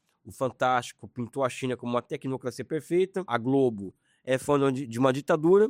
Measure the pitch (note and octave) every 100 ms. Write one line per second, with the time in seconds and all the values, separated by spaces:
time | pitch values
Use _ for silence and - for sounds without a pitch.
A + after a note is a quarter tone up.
0 | _ _ - - C3 - B2+ B2+ A#2+ -
1 | G#2+ - A2+ C3+ C3 - C3 A#2+ A#2+ A#2+
2 | - C#3 C3+ C3 B2+ - A#2 D#3+ - E3+
3 | F#3 F#3+ F3+ A#2+ A#2 C#3 B2+ G#2+ F#2+ -
4 | _ _ - C3 - C#3+ C#3 B2+ B2+ A2+
5 | C3+ C3 - E3 D#3+ G3 A3